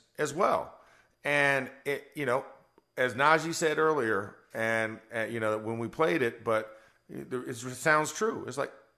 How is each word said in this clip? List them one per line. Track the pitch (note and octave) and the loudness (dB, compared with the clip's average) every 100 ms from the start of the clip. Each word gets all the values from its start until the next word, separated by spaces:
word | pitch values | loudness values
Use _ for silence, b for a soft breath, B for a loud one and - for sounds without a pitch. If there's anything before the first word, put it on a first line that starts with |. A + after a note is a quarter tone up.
| _ - | _ -4
as | D3+ | -4
well. | D3 A#3+ - - - b b b b | 0 2 2 -2 -12 b b b b
And, | C#3+ D3 C#3+ C3+ B2+ - C#3+ | 0 2 4 2 -2 -6 -4
it, | C3+ - D#3 | -4 -6 -4
you | C3 | 0
know, | C3 - - _ _ _ - | 0 -2 -14 _ _ _ -2
as | B2+ | 0
Najee | A2 D3 D#3+ D#3+ | 4 4 4 2
said | D#3+ D#3+ D3+ | -2 0 2
earlier, | D#3 D3+ A2+ G2 G#2 - _ | 2 2 2 0 -2 -10 _
and, | - A2+ A2+ A2 A2 - A#2 | -4 0 0 -2 -6 -8 -6
uh, | |
you | G#2+ A#2 | -4 -2
know, | A2 G#2+ | 0 0
when | G#2+ A2+ | -2 -4
we | A2+ | -4
played | - D#3+ E3 | 0 2 2
it, | A#2+ - | 0 0
but | A2 A2 A2 b b b - | 0 0 -2 b b b -16
it, | - - | -14 -8
it | B2 C3 A#2 | -8 -6 -8
sounds | B2+ B2+ D#3+ D3+ D3+ | -10 -2 2 4 2
true. | - A3 - - | -2 -2 -2 -6
It's | C3 | -6
like | C3+ - _ | -6 -8 _